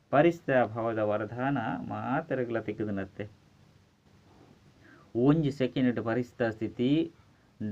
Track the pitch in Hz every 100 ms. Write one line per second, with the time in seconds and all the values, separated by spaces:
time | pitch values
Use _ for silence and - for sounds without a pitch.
0 | _ 135 170 170 - 131 110 117 113 110
1 | 107 104 107 123 131 139 110 - - 107
2 | 117 143 160 131 120 117 110 107 107 98
3 | 90 - 104 - _ _ - - _ _
4 | _ - _ - - - - _ - -
5 | - 113 135 160 139 131 127 139 127 113
6 | 110 120 120 - 117 110 110 - 123 156
7 | 165 - _ _ _ - 107